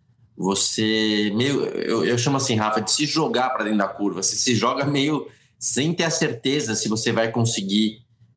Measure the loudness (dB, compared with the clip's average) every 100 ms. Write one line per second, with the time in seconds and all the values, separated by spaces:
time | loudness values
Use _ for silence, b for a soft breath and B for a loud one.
0 | _ _ _ -4 -2 0 0 0 0 2
1 | 2 0 0 0 0 0 -2 -4 -2 0
2 | 0 0 0 0 0 0 0 0 0 0
3 | 0 0 0 0 0 0 0 0 0 -2
4 | -2 0 0 2 2 2 2 0 0 0
5 | 0 -2 B B B -6 -2 0 0 0
6 | 0 0 -2 -2 -2 0 0 -2 0 0
7 | 0 0 0 2 0 0 0 2 0 -2
8 | _ _ -20